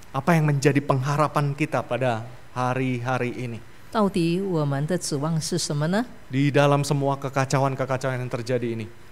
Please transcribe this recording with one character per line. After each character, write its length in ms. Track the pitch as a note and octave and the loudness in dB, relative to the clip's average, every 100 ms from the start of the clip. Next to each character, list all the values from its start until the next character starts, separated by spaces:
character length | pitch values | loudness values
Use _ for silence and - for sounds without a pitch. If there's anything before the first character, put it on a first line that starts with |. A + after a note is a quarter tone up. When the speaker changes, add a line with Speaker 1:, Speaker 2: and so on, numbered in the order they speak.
| - | -8
Speaker 1:
Apa 240 | C3+ F3 E3 | -2 2 4
yang 80 | D3+ | 4
menjadi 320 | C#3+ D3 C3+ | 4 4 4
pengharapan 760 | C#3+ C3+ C#3 C#3+ D3 D3+ C#3+ C#3 | 2 0 2 2 2 2 0 0
kita 280 | D3+ C3 | -2 -2
pada 400 | - B2 B2+ A2 A#2+ - - B2 | -2 0 0 -2 -6 -14 -10 -2
hari-hari 800 | B2 B2+ C3 B2 B2 B2+ B2 A2+ | 0 0 0 -2 0 0 -2 -4
ini? 240 | B2 A2 - - - | -8 -8 -12 -18 -4
Speaker 2:
到 160 | A3+ G3 | 0 2
底 320 | F3+ E3+ F3 | 2 2 2
我 240 | G3 E3 | 0 0
们 240 | C#3+ C#3 D3+ | 2 0 0
的 100 | F3+ | -2
指 200 | - C#3+ | -2 -2
望 220 | D3+ E3 | 0 0
是 180 | - F3 | 0 -2
什 180 | - D3 | -2 -2
么 120 | D#3+ | 0
呢？ 180 | G3+ B3 - - | 0 -2 -8 -4
Speaker 1:
Di 200 | C3 C#3+ | 2 4
dalam 320 | C#3+ C#3+ C#3+ | 6 6 4
semua 360 | C#3+ C#3+ C#3 C#3 | 2 0 0 -2
kekacauan-kekacauan 1040 | C#3 C#3 C3 C#3 C3+ C3 C3 B2+ C3+ B2 | -2 -2 2 2 2 0 -2 -2 -2 -4
yang 80 | B2 | -4
terjadi 480 | B2 A2+ B2+ A#2+ A2+ | -4 -2 -2 -2 -4
ini. 80 | G#2+ - - | -8 -12 -16